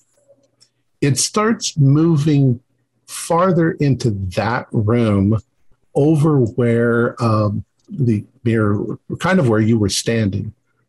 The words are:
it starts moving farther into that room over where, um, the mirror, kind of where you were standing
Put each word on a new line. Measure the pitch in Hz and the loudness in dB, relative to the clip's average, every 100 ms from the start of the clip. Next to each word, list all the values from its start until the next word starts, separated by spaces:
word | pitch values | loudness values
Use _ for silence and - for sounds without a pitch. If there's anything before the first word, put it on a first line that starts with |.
| _ _ _ _ _ _ _ _ _ - | _ _ _ _ _ _ _ _ _ -4
it | 139 127 | -2 -2
starts | - 214 214 233 - - | -2 -2 -2 -2 -4 0
moving | 135 147 165 156 156 143 135 120 _ _ _ _ - | 2 4 2 2 2 2 2 0 _ _ _ _ -18
farther | - - - 185 170 165 | -12 -4 0 2 2 0
into | - 143 120 123 98 95 98 | 0 0 0 0 -2 -6 -4
that | 104 120 - | -4 -4 -4
room | - 104 120 113 101 98 110 - _ _ _ _ | -4 0 0 2 2 2 0 -4 _ _ _ _
over | 151 143 156 160 143 | 0 2 2 2 2
where, | 113 - 120 117 120 117 120 - | 0 0 0 2 2 0 -2 -2
um, | 117 107 107 107 - _ - | 0 0 0 -4 -10 _ -14
the | 147 120 104 - _ | -4 -2 -2 -4 _
mirror, | 117 113 104 104 - - - - | -2 0 0 -2 -4 -10 -12 -6
kind | 170 190 | 0 2
of | 131 | 2
where | 107 | 2
you | 110 117 | 2 2
were | 98 | 0
standing | - - 113 104 101 107 - _ _ | -2 -4 -2 -2 -4 -8 -14 _ _